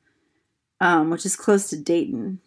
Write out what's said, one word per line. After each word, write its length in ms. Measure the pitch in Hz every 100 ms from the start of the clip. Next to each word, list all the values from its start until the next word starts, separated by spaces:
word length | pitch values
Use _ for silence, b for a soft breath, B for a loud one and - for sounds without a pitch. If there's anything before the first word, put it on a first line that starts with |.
| _ _ _ _ _ _ _ -
um, 300 | 185 170 156
which 140 | 165 190
is 100 | -
close 340 | - 202 196
to 80 | 156
Dayton. 600 | - 170 - 117 110 190